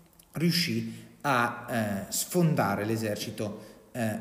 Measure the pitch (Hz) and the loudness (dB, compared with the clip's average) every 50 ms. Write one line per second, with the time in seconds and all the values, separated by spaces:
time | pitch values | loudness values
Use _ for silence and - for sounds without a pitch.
0 | - _ _ - - _ - 139 165 175 165 - - 123 113 113 113 113 - - | -20 _ _ -20 -18 _ -4 0 2 2 2 2 2 0 0 -2 -2 -4 -8 -12
1 | - - - - - 143 135 120 117 110 - - - - 131 117 107 104 98 95 | -16 -20 -12 -4 0 2 4 4 2 2 0 -4 -6 -4 -2 0 0 0 0 -2
2 | 95 - - - - - - 180 170 156 143 120 110 98 101 98 104 110 113 110 | -4 -4 -4 -4 -2 0 2 4 4 4 4 4 2 2 2 0 0 0 0 0
3 | 113 107 104 - - 117 101 - 110 101 101 - - - - - - - - 127 | 0 0 -2 -2 -4 -6 -6 -6 -6 -6 -6 -10 -14 -18 -20 -20 -20 -12 -6 -4
4 | 113 110 107 - | -2 -2 -2 -4